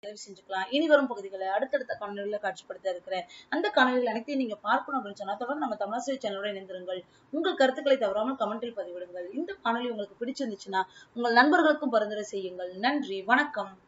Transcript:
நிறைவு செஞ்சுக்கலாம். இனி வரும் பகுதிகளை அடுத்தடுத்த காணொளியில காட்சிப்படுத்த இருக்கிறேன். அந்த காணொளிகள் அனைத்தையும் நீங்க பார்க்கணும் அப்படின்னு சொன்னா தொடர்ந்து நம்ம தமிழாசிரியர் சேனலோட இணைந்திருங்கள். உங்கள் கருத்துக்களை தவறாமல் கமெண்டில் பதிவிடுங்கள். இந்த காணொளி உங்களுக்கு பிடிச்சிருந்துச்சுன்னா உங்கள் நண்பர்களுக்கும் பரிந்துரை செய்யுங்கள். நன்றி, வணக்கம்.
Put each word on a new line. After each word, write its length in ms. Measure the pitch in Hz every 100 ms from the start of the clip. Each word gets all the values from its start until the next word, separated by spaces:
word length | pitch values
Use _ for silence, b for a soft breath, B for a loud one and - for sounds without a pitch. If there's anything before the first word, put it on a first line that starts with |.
நிறைவு 180 | 208 208
செஞ்சுக்கலாம். 440 | - 190 _ 190 190
இனி 180 | 269 320
வரும் 200 | 294 262
பகுதிகளை 400 | 220 196 190 190
அடுத்தடுத்த 500 | 202 269 277 240 226
காணொளியில 400 | 202 202 202 208
காட்சிப்படுத்த 500 | 202 185 - 190 190
இருக்கிறேன். 360 | 180 185 185 175 B B
அந்த 200 | 294 403
காணொளிகள் 420 | 311 254 254 247
அனைத்தையும் 320 | 214 233 277
நீங்க 120 | 247 208
பார்க்கணும் 380 | 208 247 269 269
அப்படின்னு 220 | 202 202
சொன்னா 120 | 196
தொடர்ந்து 320 | 208 240 302 269
நம்ம 100 | 208
தமிழாசிரியர் 480 | 202 233 247 262
சேனலோட 240 | 214 196 208
இணைந்திருங்கள். 520 | 196 190 185 180 185 - b b
உங்கள் 220 | 294 359 -
கருத்துக்களை 420 | 262 262 285 269
தவறாமல் 380 | 214 202 233 262
கமெண்டில் 420 | 208 226 240 226
பதிவிடுங்கள். 500 | 180 175 180 180 175
இந்த 220 | 240 349 392
காணொளி 260 | 233 233 247
உங்களுக்கு 300 | 220 202 -
பிடிச்சிருந்துச்சுன்னா 640 | 233 269 262 202 196 190 185 B B
உங்கள் 200 | 233 240
நண்பர்களுக்கும் 560 | 220 277 349 311 302 277
பரிந்துரை 340 | 226 214 214
செய்யுங்கள். 500 | 202 196 185 180 180 185
நன்றி, 440 | 233 294 208 190
வணக்கம். 520 | 190 262 294 214 196 190